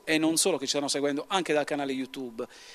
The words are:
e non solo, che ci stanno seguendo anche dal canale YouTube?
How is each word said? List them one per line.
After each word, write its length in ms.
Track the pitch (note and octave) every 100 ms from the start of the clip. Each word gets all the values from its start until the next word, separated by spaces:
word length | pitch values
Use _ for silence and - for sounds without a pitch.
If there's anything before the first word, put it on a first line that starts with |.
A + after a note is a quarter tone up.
e 140 | - D#3
non 180 | D#3+ D#3+
solo, 200 | G3 D3
che 100 | C3
ci 40 |
stanno 180 | D3 C#3
seguendo 360 | C#3+ C#3+ C#3+ -
anche 260 | G3 D#3+
dal 120 | D3+
canale 280 | C#3+ D3 C#3
YouTube? 540 | C3 B2+ C#3 B2 A2+ B2 - -